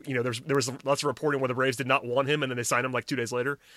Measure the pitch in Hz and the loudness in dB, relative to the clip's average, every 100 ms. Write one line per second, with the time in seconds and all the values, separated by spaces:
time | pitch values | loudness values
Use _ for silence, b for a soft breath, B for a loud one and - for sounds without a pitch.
0 | - 131 123 117 131 139 123 135 135 139 | -4 -2 0 -2 0 0 0 -2 0 0
1 | 147 120 156 139 131 123 131 120 127 135 | 0 0 0 0 0 2 0 0 2 2
2 | 120 123 135 151 139 123 113 123 127 123 | 2 0 2 0 0 -2 0 0 0 -2
3 | - 135 117 123 127 139 b | -2 -2 -2 -2 -2 -4 b